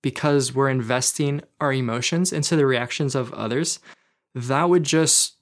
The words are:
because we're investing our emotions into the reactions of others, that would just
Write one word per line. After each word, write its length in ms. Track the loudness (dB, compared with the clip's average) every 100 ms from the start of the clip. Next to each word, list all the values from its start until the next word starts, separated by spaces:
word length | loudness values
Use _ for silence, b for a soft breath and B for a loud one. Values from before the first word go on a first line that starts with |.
because 520 | -4 -2 2 2 0
we're 140 | 0 0
investing 720 | 0 0 0 0 -2 -2 -4 -8 _
our 120 | -2
emotions 600 | 0 -2 -2 -2 0 0
into 240 | -2 0 2
the 100 | 4
reactions 480 | 2 -2 -4 -2
of 180 | -2 -4
others, 440 | -6 -4 -2 -2 -6 B B B B _
that 340 | -10 -2 0 4
would 160 | 2
just 500 | 4 2 4 2 0 _